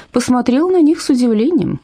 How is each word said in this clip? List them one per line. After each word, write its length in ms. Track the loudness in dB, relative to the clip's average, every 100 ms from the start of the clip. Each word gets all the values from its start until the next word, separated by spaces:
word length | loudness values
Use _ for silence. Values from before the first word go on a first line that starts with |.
| -6
посмотрела 580 | -4 0 -2 0 0 2
на 120 | 2
них 200 | 2 0
с 80 | -2
удивлением. 720 | 0 0 0 0 0 -2 -4